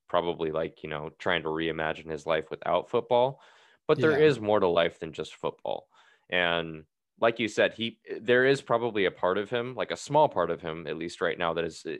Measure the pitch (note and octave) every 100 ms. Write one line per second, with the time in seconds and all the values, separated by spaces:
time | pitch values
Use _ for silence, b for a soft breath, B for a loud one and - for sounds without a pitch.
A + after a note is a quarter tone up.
0 | - F2 E2+ D#2+ D#2+ D#2 E2 - D#2 D#2
1 | D2+ - - F2 D#2 D#2 E2 D#2+ D#2 D#2+
2 | D#2+ D#2 E2 D#2+ D#2 D2+ - F2 - B2
3 | - A#2+ B2+ C#3 b b b b - D#3
4 | D#3 C#3+ D#3 B2 G#2 G#2 F#2+ E2+ E2+ -
5 | E2 D2+ D#2 - D2+ - - - - b
6 | b b _ F2+ F2 E2+ E2 D#2+ D#2 _
7 | _ _ A2+ A#2 A2 - G2+ - A2+ -
8 | - D#2 A2+ B2 C3 C3+ - A#2 A#2+ G#2+
9 | F#2 - F2+ F#2+ G2+ B2 A#2+ A#2+ F2+ F2
10 | - D3 D3+ - E2+ E2 E2+ E2 D2+ D#2
11 | E2+ - F2+ - F2 E2 E2 D#2+ E2